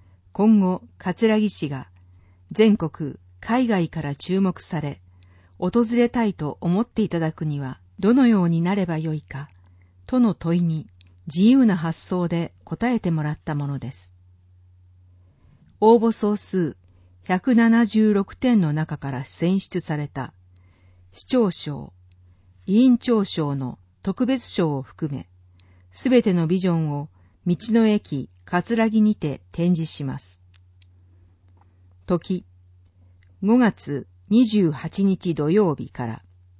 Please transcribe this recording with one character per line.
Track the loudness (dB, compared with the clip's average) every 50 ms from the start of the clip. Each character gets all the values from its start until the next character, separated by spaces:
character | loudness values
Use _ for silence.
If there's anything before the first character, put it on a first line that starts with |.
| _ _ _ _ _ _ -4
今 | 2 4 4 6 4
後、 | 4 2 0 -4 -6 -14 _ -10
葛 | -8 -8 -2 0 2 2 2
城 | 2 0 -2
市 | -4 -6 -8
が、 | -8 -8 -10 -12 -16 _ -20 -20 -20 -20 _ _ _ _ _ _ -4 2
全 | 4 4 4 4
国、 | 2 0 -4 -6 -6 -10 -10 -10 -12 _ -20 -20 _
海 | -6 -2 0 0 2
外 | 2 0 0 0 -2
か | -4 -6 -8
ら | -8 -8
注 | -8 -6 -4 -2 0
目 | 0 0 -2 -4
さ | -8 -10 -8 -8
れ、 | -6 -8 -10 -14 _ _ _ _ -20 -20 _ _ _ _ _
訪 | -8 -4 0 0 0 0 2 2
れ | 2 2
た | 2 2 0 -2
い | -2 -2
と | -4 -6 -8 -6 -4
思 | -2 -2 0 0
っ | -2
て | -2 -2 -4
い | -2 -2
た | -2 -2
だ | -4 -4
く | -4 -6 -6
に | -6 -6 -6
は、 | -8 -10 -12 -14 _ _ _
ど | -2 0 2 4
の | 4 4
よ | 4 4 4 2
う | 2
に | 0 0
な | 0 0 -2
れ | -2 -2
ば | -2 -4 -4
よ | -4 -4 -6
い | -6 -8
か、 | -12 -14 -14 -14 -16 _ _ _ _ _ _ _ _ _ _ -8
と | -2 0 2
の | 2 2 0
問 | -2 -2 -2 0 0
い |
に、 | 0 0 -2 -4 -8 -12 _ _ -20 _ _ _ _
自 | -6 0 2 4 6
由 | 6 6 6
な | 4 2
発 | 0 -2 -6 -6 -8
想 | -8 -6 -4 -2 -2
で | -2 -2 -4 -4 -6 _ _ -14
答 | -12 -8 -4 -2 -2 -2
え | 0
て | 0 -2
も | -2 -2 -2
ら | -4
っ | -6 -8 _
た | -8 -6
も | -6 -6
の | -6 -6 -8
で | -10 -12
す。 | -14 -16 -20 _ _ _ _ _ _ _ _ _ _ _ _ _ _ _ _ _ _ _ _ _ _ _ _ _ _ _ _ _ _ _ _ _ _ 2
応 | 6 6 6
募 | 6 4 2
総 | 0 0 0 -2 -2
数 | -2 -4 -4 -4 -2 -2 -2 -6 _ _ _ _ _ _ _ _ _ _
百 | -4 -4 -2 0 2 4
七 | 4 4 4 4 4 2
十 | 2 2 2 2 2 2
六 | 0 -2 -4 -6
点 | -4 0 2 2 2
の | 2 0
中 | 0 -2 -4 -6 -8 -10
か | -8 -8
ら | -8 -8 -10
選 | -12 -8 -4 -2 0 0 -2
出 | -4 -6 -8 -8
さ | -6 -6 -6
れ | -6 -6
た、 | -8 -8 -10 -10 -10 -12 _ _ _ _ _ _ _ _ _ _ _ _ _ _ _
市 | -20 -16 -6
長 | -2 0 2 2 0
賞、 | -2 -4 -8 -10 -10 -10 -12 -16 -20 _ _ -20 -20 _ _ _ _ _ _ _ _ _ _
委 | 0 2 4 6
員 | 6 4 2
長 | 2 0 0 0 0
賞 | -2 -2 -4 -4 -2 -4
の | -4 -6 -8 -10 -12 _ _ _ _ -8
特 | -6 -4 -2 0
別 | 0 0 -2 -4
賞 | -4 -2 -2 -2 -2 -2
を | -4 -8
含 | -12 -10 -8 -8 -8
め、 | -8 -8 -12 _ _ _ _ _ _ _ _ _ _ _ _ _
す | -12 -6 0 2
べ | 4 4
て | 4 4 2
の | 2 2
ビ | 0 0 0
ジ | 0 0
ョ | 0
ン | 0 -2 -4
を | -4 -6 -8 -12 _ _ _ _ _ _ -4
道 | -4 -4 -2
の | -2 0 2 4 4
駅 | 4 2 0 -2 -6 -10 -10 -10 -10 _ _ _
葛 | -4 -2 -2 -2 -2 0 0 0 2
城 | 2 2
に | 2 2 2
て | 0 -4 -6 -6 -8 _ _
展 | -6 -2 0 0 0
示 | 0 -2 -6
し | -8 -8 -8
ま | -8 -8 -10
す。 | -14 -20 _ _ _ _ _ _ _ _ _ _ _ _ _ _ _ _ _ _ _ _ _ _ _ _ _ _ _ _ _ _ _ _ _ _ _
時、 | -4 -4 -4 -2 -4 -8 -8 -8 _ _ _ _ _ _ _ _ _ _ _ _ _ _ _ _ _ _ _
五 | 0 2 4
月 | 4 4 2 2 -2 -6 -8 -8 -8 -8 -12 _ _ _ 2
二 | 4 4 4
十 | 4 4 2 2 2
八 | 0 -4 -8 -8 -2 0 0
日 | 0 0 0 -2 -4 -4
土 | -2 0 2
曜 | 2 2 2 2 0
日 | -4 -8 -12
か | -10 -8 -8
ら、 | -8 -10 -12 -16 _ _ _ _ _ _